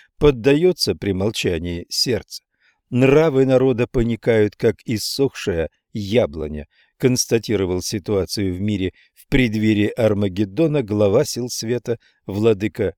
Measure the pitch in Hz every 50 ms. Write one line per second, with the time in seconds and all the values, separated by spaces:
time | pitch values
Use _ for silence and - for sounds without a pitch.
0 | - _ _ - 151 147 139 120 104 139 143 151 175 185 170 - - 110 90 -
1 | - 101 92 92 95 110 110 - - 113 87 82 85 87 85 85 85 - - -
2 | - 135 117 95 - - - - _ _ _ _ _ _ _ _ _ - 131 120
3 | 131 135 139 156 160 165 135 131 135 131 131 127 131 135 127 110 123 - - 123
4 | 117 117 113 - - 123 113 110 107 104 - - - 113 101 - - - 120 101
5 | - - - - 139 131 - - - 110 90 82 80 76 _ _ _ _ - 110
6 | 101 95 104 120 113 - 73 80 76 76 76 76 73 - _ _ _ _ _ -
7 | - 127 127 120 - - 120 113 - - 110 95 98 87 92 90 - - 110 104
8 | - - 107 95 90 - - 107 101 95 90 90 101 107 104 92 92 90 - _
9 | _ _ _ _ _ - - 131 127 113 107 110 107 110 107 104 104 107 - -
10 | 113 107 104 101 104 101 90 98 107 98 95 98 165 156 151 147 120 95 107 104
11 | 104 101 98 127 147 - - 127 123 120 - - 117 110 123 120 - 123 117 -
12 | _ _ _ _ _ - 95 104 107 117 110 92 104 107 - - 104 87 -